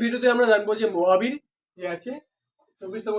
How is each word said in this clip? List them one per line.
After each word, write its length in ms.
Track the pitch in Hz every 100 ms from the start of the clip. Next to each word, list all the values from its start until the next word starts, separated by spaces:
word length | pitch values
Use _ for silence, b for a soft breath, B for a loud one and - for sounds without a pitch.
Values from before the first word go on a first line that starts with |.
ভিডিওতে 240 | 233 247 247
আমরা 120 | 240 240
জানবো 180 | 214 208 214
যে 40 | 220 185
মহাবীর 380 | 180 185 240 294 _ _ _ -
যে 60 | 180 170
আছে, 160 | 240 285 _ _ _ _ _ _
চব্বিশতম 360 | 185 214 220